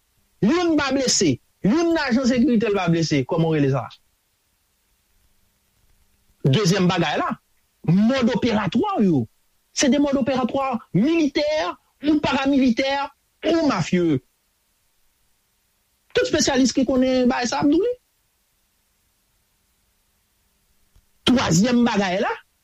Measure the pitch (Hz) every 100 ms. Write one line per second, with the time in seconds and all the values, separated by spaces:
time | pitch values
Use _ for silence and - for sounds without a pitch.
0 | _ _ _ _ 196 339 339 302 277 269
1 | 262 - 190 127 _ _ 180 302 339 330
2 | 277 240 254 254 277 233 220 196 175 165
3 | 160 147 127 170 165 156 139 135 104 -
4 | _ _ _ _ _ _ _ _ _ _
5 | _ _ _ _ _ _ _ _ _ _
6 | _ _ _ _ 143 139 196 196 180 185
7 | 156 190 339 240 _ _ _ _ - 185
8 | 220 269 240 247 240 214 196 233 403 381
9 | 196 147 113 _ _ _ _ - 285 285
10 | 285 277 262 254 254 269 269 240 - 170
11 | 269 330 294 320 302 311 349 294 _ _
12 | 285 302 311 262 269 285 262 226 269 277
13 | 285 - _ _ - 330 302 202 151 180
14 | 170 135 - _ _ _ _ _ _ _
15 | _ _ _ _ _ _ _ _ _ _
16 | _ - - 320 - 262 262 - 262 262
17 | 262 254 247 262 247 277 285 320 466 494
18 | _ _ _ _ _ _ _ _ _ _
19 | _ _ _ _ _ _ _ _ _ _
20 | _ _ _ _ _ _ _ _ _ _
21 | _ _ - 247 - 165 247 240 233 208
22 | 196 185 330 453 - _